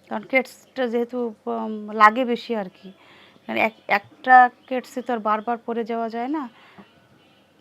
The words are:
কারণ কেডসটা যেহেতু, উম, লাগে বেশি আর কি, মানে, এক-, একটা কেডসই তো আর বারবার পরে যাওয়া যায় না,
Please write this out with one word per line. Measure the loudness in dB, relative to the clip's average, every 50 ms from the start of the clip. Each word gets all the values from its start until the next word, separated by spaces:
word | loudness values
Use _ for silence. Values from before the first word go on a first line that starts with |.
| _ -10
কারণ | -10 -10 -8
কেডসটা | 0 0 0 0 0 -10 -20 -20 _ -8 -6 -4
যেহেতু, | -2 -2 -2 -2 -2 -4 -6 -6 -6 -8 -10 -8
উম, | -8 -6 -6 -6 -8 -8 -10 -10 -8 0
লাগে | 4 4 4 6 4 0
বেশি | 0 -2 -4 -4 -6 -6
আর | -6 -6 -8 _ -20 -20
কি, | -20 -20 _ -20 -20 -20 -20 -20 -20 -20 -20 -12 -6
মানে, | -2 0
এক-, | 0 0 -2 -4 _ -2
একটা | -2 -2 -2 -6 -20 -6 4 8 8 10 8 8 4 _ _ -6
কেডসই | -6 -6 -6 -8 -10 -10 -6
তো | -6 -6
আর | -4
বারবার | 0 -2 -2 -2 -2 -4 -6 -6
পরে | -6 -8 -6 -6 -6
যাওয়া | -6 -4 -6 -6 -6
যায় | -6 -6 -6 -6
না, | -6 -6 -8 -8 -14 -20 -20 -20 -20 -20 -20 _ _ _ _ _ -20 _ _ _ _ _ _ _ _ _